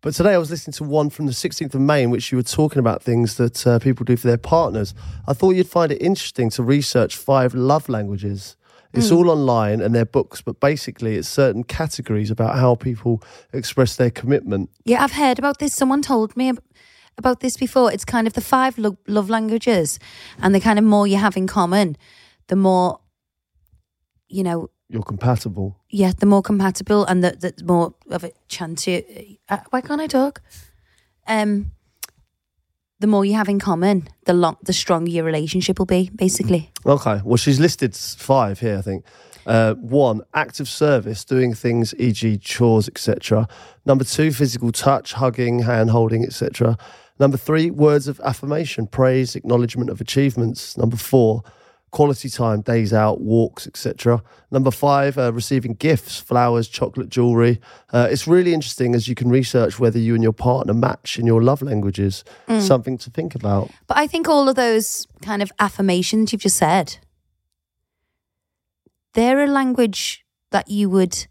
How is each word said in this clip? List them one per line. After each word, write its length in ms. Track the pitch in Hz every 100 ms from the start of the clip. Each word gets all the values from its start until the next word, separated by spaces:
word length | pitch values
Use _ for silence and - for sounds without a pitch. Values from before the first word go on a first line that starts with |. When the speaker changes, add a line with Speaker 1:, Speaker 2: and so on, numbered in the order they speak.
Speaker 1:
But 120 | 156
today 200 | 147 180
I 40 | 190
was 140 | 156
listening 220 | 160 -
to 100 | 143
one 260 | 151 151 147
from 180 | - 147
the 60 |
sixteenth 400 | 127 - - 151
of 60 | 135
May 240 | 139 151
in 60 | 120
which 180 | 120 -
you 80 | 127
were 60 |
talking 360 | 120 - 151 143
about 220 | 117 101
things 340 | - 117 117 -
that, 280 | 120 - -
uh, 140 | 117
people 240 | 135 123
do 140 | 120 123
for 100 | 123
their 100 | 117
partners. 560 | - 165 147 107 101 - - - -
I 20 |
thought 180 | 139 190
you'd 180 | 185 180
find 240 | 175 165
it 80 | 147
interesting 480 | 160 196 - - 117
to 120 | -
research 540 | 120 143 135 127 113 -
five 400 | - 135 127 127
love 320 | 127 151 147
languages. 680 | 117 101 101 101 98 - - _ _ _
It's 160 | 120 226
Speaker 2:
Mm. 40 | 175
Speaker 1:
all 140 | 175
online 500 | 156 135 117 107 110
and 160 | 107 117
they're 80 |
books, 380 | 113 135 101 -
but 180 | - -
basically 560 | 139 151 - - 113 107
it's 140 | -
certain 340 | - 135 107
categories 680 | 120 - 160 - 131 107 107
about 300 | 110 113 135
how 160 | 123 120
people 480 | 127 113 123 113 - - _
express 420 | 135 117 - 127 -
their 160 | 123
commitment. 580 | - 120 139 - 98 95 _
Speaker 2:
Yeah, 180 | - 240 277
I've 80 |
heard 260 | 277 285 247
about 200 | 277 285
this. 140 | 294
Someone 280 | - 262 277
told 340 | 285 254 220 240
me 140 | 262
ab-, 120 | 247 _ _ _ _ _ -
about 220 | 233 247
this 160 | 254 -
before. 340 | 254 - 240
It's 140 | 202
kind 240 | - 240 226
of 60 |
the 80 | 226
five 360 | - 262 262 240
lo-, 200 | 208 190 -
love 220 | 208 196
languages, 720 | 226 220 220 247 214 151 - - - - -
and 120 | 185
the 60 | 196
kind 180 | 202 208
of 60 |
more 240 | 220 208 202
you 80 | 196
have 220 | 208 190
in 100 | 185
common, 480 | - 175 190 190 147 _ _ _ _ _
the 100 | 190
more, 420 | 190 185 180 - _ _ _ _ _ _ _ _ _ _ _ _ _
you 160 | 196
know. 260 | 185 170 165 _ _
Speaker 1:
You're 120 | 113
compatible. 760 | - 101 117 120 117 98 98 - _
Speaker 2:
Yeah, 220 | 202 185 180
the 120 | 202
more 160 | 196
compatible 600 | 190 208 190 185 - 208 196
and 180 | 180
the, 80 | 180 - 180 -
the 60 | 170
more 300 | 175 165 - _
of 120 | 175
a 80 | 165 - _
chance 380 | - 165 170 -
you, 160 | 185 - - - 202 _
uh, 80 | 202 -
why 100 | 254
can't 180 | 247 294
I 40 | 311
talk? 360 | 269 277 - _ - - _ _ _ _ _ -
Um, 460 | 220 208 202 202 - _ _ - _ _ _ _ _ _ _ _ _
the 80 | 214
more 180 | 202 196
you 80 |
have 160 | 208 202
in 80 | 202
common, 500 | 196 165 190 202 151 - -
the 80 |
long, 240 | 180 170 160
the 120 | -
stronger 360 | 180 - 170 170
your 140 | 170
relationship 560 | 160 156 156 185 180 190
will 80 | 190
be, 240 | 185 185 -
basically. 560 | 190 - 196 175 156 - -
Speaker 1:
Okay. 360 | 139 - 101 101
Well, 120 | 117
she's 220 | - 135
listed 340 | 160 - 123
s-, 200 | - - -
five 400 | - 135 110 98
here, 180 | 117 98
I 40 |
think. 220 | 95 98 - _ - - -
Uh, 260 | 113 110 107
one, 460 | 113 135 135 110 - -
acts 240 | 151 -
of 100 | 139
service, 560 | - 151 135 101 107 -
doing 300 | 131 127 113
things, 400 | 123 117 113 -
e 140 | 123
g 260 | 104 113 104
chores, 500 | - - 120 110 104
et 120 | -
cetera. 480 | - 107 - 107 113 - - _ -
Number 180 | 135
two, 280 | 127 - 156
physical 400 | 127 139 120 120
touch, 420 | 113 - 135 -
hugging, 460 | - 131 117 120 120
hand 260 | 117 117 110
holding, 340 | 117 113 113
et 100 | 117
cetera. 440 | - - - 117 113 - - _ _
Number 180 | 139 135
three, 340 | - 156 165
words 360 | 143 151 147 139
of 120 | 139
affirmation, 600 | - 123 139 147 160 - 110
praise, 500 | - 131 131 123 -
acknowledgement 540 | - 120 120 127 120
of 100 | -
achievements. 760 | 117 135 143 123 117 - - -
Number 200 | 110 117
four, 440 | - 131 113 107 - _ _ _ _
quality 360 | - 147 131 143
time, 320 | - 117 107
days 300 | 104 117 110
out, 300 | 110 107 -
walks, 460 | 110 113 113 - -
et 100 | -
cetera. 460 | 117 - 120 117 - _ _
Number 220 | 135 135
five, 440 | 120 143 139 139 135
uh, 160 | 123
receiving 420 | 117 113 139 120 113
gifts, 420 | - 156 - -
flowers, 480 | - 123 120 120 117
chocolate, 400 | - 135 - 120
jewelry. 540 | 123 120 117 117 117 - - _
Uh, 160 | 120 120
it's 160 | 139 -
really 260 | 175 180
interesting 440 | 165 151 - 120 120
as 120 | 113
you 60 |
can 160 | 123 123
research 480 | 127 123 127 113 -
whether 200 | 120 113
you 160 | 113 117
and 80 |
your 100 | 113
partner 400 | 110 123 131 -
match 460 | 113 123 - - -
in 80 | 117
your 160 | 113
love 180 | 117 139
languages. 600 | 135 107 98 92 101 92 - - -
Speaker 2:
Mm. 140 | 226
Speaker 1:
Something 360 | 196 131 117 127
to 140 | -
think 240 | - 165 127
about. 340 | 107 101 - - _
Speaker 2:
But 120 | -
I 100 | 294
think 200 | 339 339
all 220 | 294 269
of 60 | 262
those 500 | 240 220 214 - - _
kind 220 | - 208
of 80 | 196 -
affirmations 720 | 202 - 196 180 180 220 214
you've 100 | 208
just 160 | 196 -
said, 400 | 156 185 156 - _ _ _ _ _ _ _ _ _ _ _ _ _ _ _ _ _ _ _ _ _
they're 300 | - 233 269
a 40 | 285
language 800 | 277 262 247 233 190 - - _ _ _
that 180 | 202 -
you 200 | 202 202
would 380 | 190 185 - -